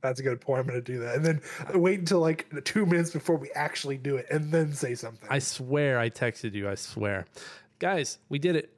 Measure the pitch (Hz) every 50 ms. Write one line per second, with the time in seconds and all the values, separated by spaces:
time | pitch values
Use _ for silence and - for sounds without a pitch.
0 | - 131 127 123 135 135 123 123 - - 139 127 131 131 123 123 120 - 127 123
1 | 117 120 120 135 156 165 160 151 - - - - 156 - - 185 170 185 196 202
2 | 175 160 196 175 165 160 160 156 - - - 147 139 - - 214 214 180 175 170
3 | 170 165 - 156 - - 170 151 139 135 - - 143 151 - - - 143 139 135
4 | 127 143 139 131 - - - 156 151 151 156 165 160 151 147 139 - 127 123 120
5 | - 113 113 113 - - 131 143 135 - - - 131 127 135 147 147 143 131 123
6 | 117 117 113 - - 120 117 - - 117 98 104 98 101 98 95 - - - 127
7 | 107 104 101 95 92 - _ - - - - - - _ _ _ - 175 196 175
8 | 143 - - - _ _ 143 143 143 180 175 156 - - _